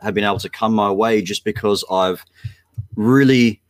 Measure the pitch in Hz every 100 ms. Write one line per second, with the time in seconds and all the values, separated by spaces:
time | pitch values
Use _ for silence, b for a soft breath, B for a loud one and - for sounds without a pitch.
0 | 107 104 104 98 - - 110 110 101 98
1 | 113 107 90 101 110 104 107 98 - 95
2 | 92 90 - B B B B - - -
3 | 110 135 135 127 120 101